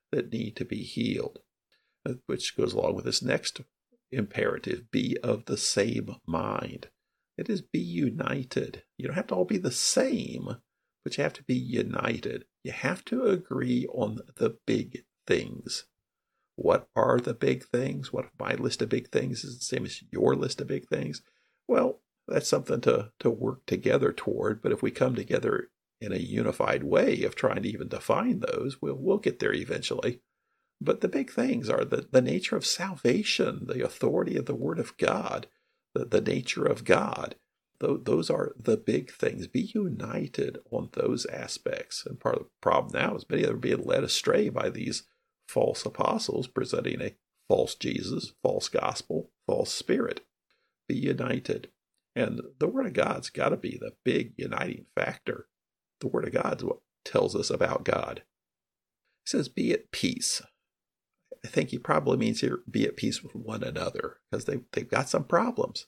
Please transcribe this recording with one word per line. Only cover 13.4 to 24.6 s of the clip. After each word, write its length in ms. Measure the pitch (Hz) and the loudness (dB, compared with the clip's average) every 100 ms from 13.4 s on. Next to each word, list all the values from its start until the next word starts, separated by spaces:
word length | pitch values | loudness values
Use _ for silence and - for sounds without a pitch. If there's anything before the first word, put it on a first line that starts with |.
| - 127 123 123 - | 0 -2 2 0 0
on 320 | - 107 110 - - | -2 -2 -2 -10 0
the 220 | 113 - | 0 0
big 400 | - 110 - - - _ - | 0 0 0 -8 -16 _ 0
things. 580 | 87 - - - - - _ _ _ _ _ _ - | 0 0 -8 -8 -10 -10 _ _ _ _ _ _ 0
What 320 | - - - 113 | 4 4 2 2
are 240 | 120 123 | 4 4
the 140 | 123 | 2
big 300 | 117 139 131 | 0 0 0
things? 460 | - 120 135 143 135 | -2 -2 -2 -4 -6
What 140 | - | -6
if 60 | - - | -6 -8
my 160 | - | -4
list 260 | - 117 - | -2 -2 -2
of 80 | 113 | 0
big 220 | 117 - | 0 0
things 340 | - 135 120 | 0 0 -4
is 140 | 139 123 | -8 -10
the 60 | - | -4
same 180 | - | -4
as 180 | - - - | -4 -8 -8
your 240 | - 113 | 2 4
list 280 | 139 139 - | 4 0 -2
of 40 | 135 | -4
big 220 | 143 - | -4 -2
things? 320 | 151 131 - - _ _ _ - | -2 -2 -8 -14 _ _ _ 2
Well, 320 | 240 254 - _ _ - | 4 4 0 _ _ -2
that's 220 | 143 - | -2 2
something 320 | 143 131 - | 0 2 2
to, 300 | - 120 110 - | 4 4 2 -2
to 100 | 120 | 0
work 380 | 113 117 131 - | 2 -2 -4 -2
together 480 | 101 - 139 127 | 0 4 4 4
toward. 480 | - - 104 98 110 | 0 -2 0 0 0